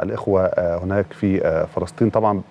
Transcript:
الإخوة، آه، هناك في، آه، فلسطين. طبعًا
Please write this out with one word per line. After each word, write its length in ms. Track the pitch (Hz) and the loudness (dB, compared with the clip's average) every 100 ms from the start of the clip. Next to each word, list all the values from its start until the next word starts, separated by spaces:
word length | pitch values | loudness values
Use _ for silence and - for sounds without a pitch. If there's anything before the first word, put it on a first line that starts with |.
الإخوة، 420 | 98 113 104 95 | -6 -4 0 2
آه، 400 | 95 - 87 85 | 2 0 0 -2
هناك 280 | 92 101 95 | 0 -2 -2
في، 320 | - 101 95 | -2 0 2
آه، 200 | 80 80 | 2 0
فلسطين. 460 | 80 92 87 - 113 | -2 -4 -6 0 0
طبعًا 320 | 110 107 98 - | 2 0 0 -4